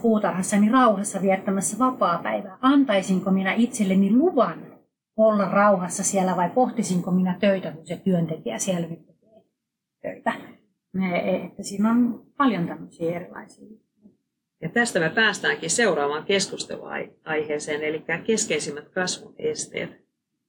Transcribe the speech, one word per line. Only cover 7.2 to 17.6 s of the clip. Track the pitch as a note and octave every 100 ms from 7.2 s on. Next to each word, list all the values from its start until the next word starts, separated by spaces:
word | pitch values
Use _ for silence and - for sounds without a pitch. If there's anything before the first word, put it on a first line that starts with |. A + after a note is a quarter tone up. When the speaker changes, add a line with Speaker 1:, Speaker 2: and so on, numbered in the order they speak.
| F#3 F3+
Speaker 1:
töitä, | G3+ F#3+ E3
kun | D#3 -
se | E3+
työntekijä | G3 F3 D#3+ D#3+ A#3 A3
siellä | G3 F3 E3
nyt | E3 _
tekee | _ _ _ _ _ _ _ _ _
töitä? | - - A3+ - - - _ _ _
Me, | F#3 F#3 F3 G3 F3+
että | F3+ -
siinä | G3 G3 A3
on | A#3+ A#3+ - _ -
paljon | C4+ F3+ D#3+
tämmöisiä | D#3 F3 - E3 F3
erilaisia. | - - - - G#3 - _ _ _ _ _ _ _ -
Speaker 2:
Ja | E3
tästä | A#3+ A#3 F#3
me | D#3+
päästäänkin | A#3 G#3+ F#3+ D3+ D3+ D#3+
seuraavaan | - G#3+ D3 C#3+ D3+
keskusteluaiheeseen, | D#3 G3 G3 - - - C#2+ C#2+ - _ D#3+ D#3 D3+ D3